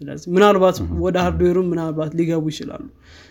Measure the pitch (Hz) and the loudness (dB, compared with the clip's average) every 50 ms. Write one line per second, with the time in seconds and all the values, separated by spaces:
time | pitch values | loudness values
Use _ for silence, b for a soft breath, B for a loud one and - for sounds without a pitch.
0 | 147 139 139 147 - 180 175 190 208 208 202 185 185 185 180 - - - - 160 | -14 -12 -12 -10 -6 -2 4 6 6 6 6 6 4 2 2 0 -4 -4 -4 -2
1 | 170 185 175 180 175 180 165 160 175 175 175 185 185 175 165 170 160 160 156 156 | -2 0 0 0 0 0 0 2 2 2 2 2 0 0 -2 -4 -4 -4 -4 -4
2 | 156 151 165 170 170 160 165 160 156 156 151 - - - - - - - - b | -4 -4 -2 -2 0 0 0 -2 -2 -4 -6 -8 -10 -12 -12 -14 -16 -18 -20 b
3 | b b b b b b | b b b b b b